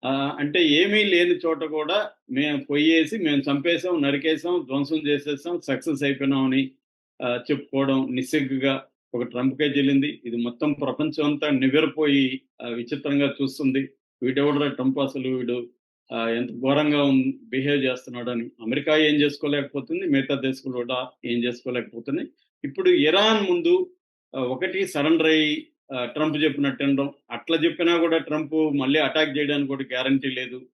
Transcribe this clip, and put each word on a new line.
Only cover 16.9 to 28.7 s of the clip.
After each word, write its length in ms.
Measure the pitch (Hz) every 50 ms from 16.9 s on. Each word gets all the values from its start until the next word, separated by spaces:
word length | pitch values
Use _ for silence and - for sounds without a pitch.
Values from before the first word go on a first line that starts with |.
| 147 147 143
ఉన్-, 160 | 139 135 131 131 135 135 - - -
బిహేవ్ 340 | 127 135 135 143 147 143
చేస్తున్నాడని." 640 | 131 131 127 127 - - 120 123 120 120 120 117 113 120 - _
అమెరికా 320 | 113 110 127 151 151 156 151 156
ఏం 140 | 156 151 151 147
చేసుకోలేకపోతుంది, 880 | 147 147 143 - - 143 143 143 135 - - 143 123 - 160 180 196 175
మిగతా 280 | 143 135 131 135 143 131
దేశాలు 340 | 131 135 131 131 - 135 127
కూడా 220 | 123 120 120 127 127 131 151 _ _ -
ఏం 140 | 127 120 120
చేసుకోలేకపోతున్నాయి. 880 | 117 123 120 120 _ 127 123 123 110 - - 117 117 - 135 175 269 - _ _ _ _ _ _ -
ఇప్పుడు 260 | 139 135 - 185 180 180 156
ఇరాన్ 400 | 139 151 165 190 208 220 220 214 202
ముందు, 300 | 185 175 175 165 170 175 190 180 - _ _ _ _ _ _ _ _ -
ఆహ్, 140 | 135 127 123
ఒకటి 300 | 131 131 180 185 160 190 196 180
సరెండర్ 420 | - 147 143 156 165 160 156 160
అయ్యి, 240 | 160 156 156 151 151 160 - _ _ _ _ _
ఆహ్, 180 | 139 127 123 117
ట్రంప్ 280 | - 147 156 160 143 147
చెప్పినట్టు 440 | 151 151 139 143 143 139 131 -
వినడం, 260 | 143 139 139 135 139 143 - _ _ _
అట్లా 260 | 117 117 - - 165 160
చెప్పినా 360 | 147 170 160 - 170 170 170 170
కూడా 200 | 165 165 160 165
ట్రంప్ 360 | 143 - 151 156 156 139 156 156 156 151